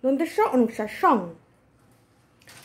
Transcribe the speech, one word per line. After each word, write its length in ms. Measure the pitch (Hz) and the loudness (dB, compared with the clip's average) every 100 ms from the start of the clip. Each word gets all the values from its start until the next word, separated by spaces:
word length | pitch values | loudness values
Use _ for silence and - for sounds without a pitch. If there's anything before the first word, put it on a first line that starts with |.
দন্তের 240 | 262 269 320 | 0 0 -2
স 140 | - | 0
অনুসার 480 | 415 254 226 - 220 | 2 2 0 0 -8
সং। 420 | - 370 254 175 - _ _ _ _ _ _ _ _ _ _ _ - | 0 2 2 -2 -14 _ _ _ _ _ _ _ _ _ _ _ -20